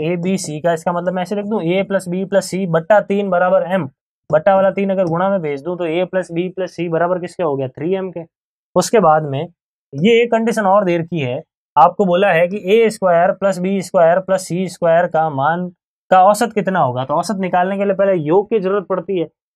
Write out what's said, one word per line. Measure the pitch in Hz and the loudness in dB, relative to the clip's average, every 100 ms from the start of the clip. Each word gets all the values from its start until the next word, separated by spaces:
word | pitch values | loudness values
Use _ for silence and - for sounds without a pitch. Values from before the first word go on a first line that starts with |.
एबीसी | 156 175 175 190 - 151 | -4 -2 -2 -4 -4 -4
का, | 170 | -2
इसका | 165 180 | -2 -2
मतलब | 175 180 | -4 -2
मैं | 180 | -4
ऐसे | 180 202 | -4 -6
लिख | 202 | -4
दूं | 214 | -4
A | 165 185 190 | 0 -2 0
प्लस | 196 180 | -4 -4
B | 180 190 | -6 -2
प्लस | 196 185 | -2 -2
C | 180 190 | -4 -2
बट्टा | 165 165 208 | -2 2 2
तीन | - 202 202 | 2 -2 0
बराबर | 175 180 190 170 | 0 2 2 0
एम, | 190 135 _ _ _ - | -2 -4 _ _ _ -4
बट्टा | 151 196 | 0 2
वाला | 190 196 | 4 2
तीन | 190 196 | 0 -2
अगर | 190 175 | 0 0
गुणा | 165 196 | 0 0
में | 196 | 0
भेज | 156 139 | -2 -6
दूं | 151 175 | -6 -6
तो | 170 | -4
A | 165 185 | -2 -2
प्लस | 185 175 | -4 -4
B | 170 180 | -4 -6
प्लस | 185 180 - | -6 -8 -6
C | 175 | -4
बराबर | 160 175 180 | 0 0 -2
किसके | 175 - | -6 -4
हो | 165 135 | -4 -2
गया, | 131 | -4
थ्री | - 156 | -6 -4
एम | 190 190 | -4 -6
के। | 170 165 _ _ _ _ 180 | -10 -16 _ _ _ _ -2
उसके | - 233 | 2 2
बाद | 165 156 | 4 2
में | 151 135 170 _ _ _ _ | 0 -6 -8 _ _ _ _
ये | 139 196 226 | -2 2 2
एक | 233 | 2
कंडीशन | 226 226 220 196 | 0 0 0 2
और | 202 | 2
दे | 185 170 | 2 -2
रखी | 165 170 | -2 -4
है, | 127 139 - _ _ - | -4 -6 -10 _ _ 4
आपको | 170 175 | 4 4
बोला | 190 175 202 | 0 2 2
है | 165 175 | 2 0
कि | 208 180 | -2 0
ए | 220 220 | 2 2
स्क्वायर | 220 185 170 185 | 0 2 2 2
प्लस | 196 196 175 | 2 -2 -2
बी | 185 196 | -2 -4
स्क्वायर | 165 190 165 180 | 0 4 4 4
प्लस | 185 190 185 | 0 -2 -2
सी | 170 180 | -6 -6
स्क्वायर | - 170 165 175 | -2 2 2 2
का | 156 160 | 0 -2
मान | 135 143 175 180 - _ _ - | 0 -2 -2 -6 -12 _ _ 2
का | 185 | 6
औसत | 190 208 233 | 6 4 0
कितना | 214 185 185 | -2 -2 0
होगा। | 135 123 | 0 -2
तो | 131 | -4
औसत | 151 170 196 | -4 -2 -4
निकालने | 185 180 185 196 | -2 0 0 -2
के | |
लिए | 196 | -2
पहले | 190 196 | 0 0
योग | 180 147 185 208 | 0 2 0 2
की | 226 | -2
जरूरत | 185 202 170 | -2 -4 -4
पड़ती | 185 180 185 | -6 -4 -6
है, | 156 _ _ | -6 _ _